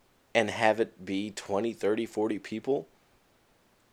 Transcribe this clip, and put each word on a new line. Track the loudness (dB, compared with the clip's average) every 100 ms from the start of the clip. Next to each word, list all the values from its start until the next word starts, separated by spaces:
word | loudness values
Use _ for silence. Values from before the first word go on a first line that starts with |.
| _ _ _
and | 0 2
have | 4 4 4
it | 2 -4
be | -6 -4 -4
twenty, | -8 -4 -2 -2
thirty, | -2 0 0 -2
forty | -2 -2 -2
people, | -6 -6 -2 -2 -4 _ _ _ _ _ _ _ _ _ _